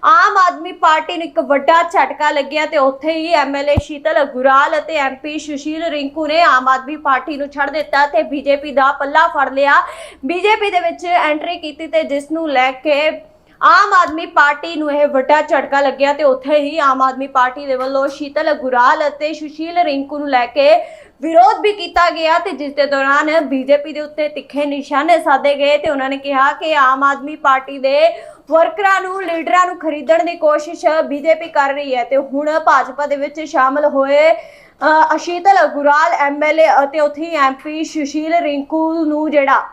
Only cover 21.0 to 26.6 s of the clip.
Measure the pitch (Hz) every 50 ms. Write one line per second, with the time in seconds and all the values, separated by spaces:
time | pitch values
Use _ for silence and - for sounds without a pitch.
21 | - - _ _ 240 311 330 330 359 415 440 392 - 427 415 403 349 349 - 349
22 | 349 339 311 320 320 311 320 339 339 381 339 247 294 285 277 294 285 277 277 277
23 | 269 269 277 285 302 311 302 330 311 254 277 262 254 262 285 294 285 311 302 302
24 | 302 294 302 311 302 294 294 294 - - - 277 294 294 285 285 269 - 294 277
25 | 294 320 349 320 320 330 285 269 - 285 285 262 285 285 294 294 294 320 294 277
26 | 262 269 277 277 277 277 277 262 269 285 302 294